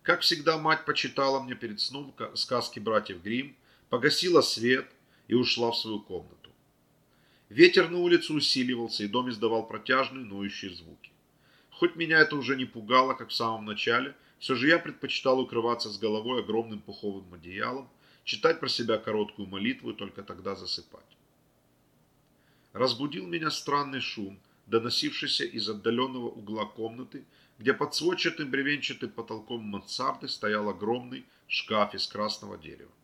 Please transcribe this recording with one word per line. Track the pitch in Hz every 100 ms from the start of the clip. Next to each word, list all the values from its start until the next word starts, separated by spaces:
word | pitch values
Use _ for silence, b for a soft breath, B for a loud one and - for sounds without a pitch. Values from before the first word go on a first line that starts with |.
Как | - 170
всегда, | - 165 147 160
мать | 156 151
почитала | - 143 131 143 135 135
мне | 127 113
перед | 117 104
сном | - 135 139
ка-, | - 113 -
сказки | - 123 113 101
братьев | 101 107 101 90
Гримм, | 95 120 143 - b b b
погасила | 123 139 143 170 165
свет | - 110 117 131 - _ b b -
и |
ушла | 117 120 - 117
в | 117
свою | 110 104
комнату. | - 90 78 - - _ _ _ _ _ _ b b b b
Ветер | 110 180 190 165
на | 175
улице | 175 170 -
усиливался, | 156 - 135 123 123 113 - 104
и |
дом | 120 127
издавал | 110 113 113 113
протяжные | 110 - 131 127 131 113
ноющие | 98 101 - 98 85
звуки. | 82 78 - _ _ b b b b
Хоть | - 175 165
меня | 160 160
это | 151 147
уже | 123 135
не | 123
пугало, | 117 104 127 131
как | 127 117
в |
самом | - 117 110
начале, | 107 104 - 120 135 - b b
все | - 123
же | 135
я | 165
предпочитал | 160 - 135 - 135 131
укрываться | 120 120 113 117 110
с | 101
головой | 110 107 113 123
огромным | 104 107 113 104
пуховым | - - 104 98 90
одеялом, | 87 85 95 113 131 131 b b b -
читать | 113 160 165
про | 131
себя | - 113 110
короткую | 117 107 104 - 98
молитву | 95 107 135 120
и | 104
только | 98 -
тогда | 101 90 98
засыпать. | 95 92 - - - _ _ _ _ _ _ _ _ _ _ _ _ _ b b b b
Разбудил | 101 131 113 143 185 180
меня | 170 156
странный | - - 143 139 135
шум, | 117 - 98 98 b b -
доносившийся | 113 117 - - - - - -
из | 113 101
отдаленного | 104 113 117 131 127 117
угла | 113 104 110 104
комнаты, | - 113 117 127 143 - b b _
где | 110
под | - 143 -
сводчатым | 160 180 165 - 147
бревенчатым | 135 139 147 127 117 117
потолком | - 110 113 104 120
мансарды | 107 101 - - 131 - 147
стоял | - 107 104 104
огромный | 90 104 123 123 131 - b -
шкаф | - - 110 101 95
из | -
красного | 104 107 - 104 98
дерева. | 80 69 - _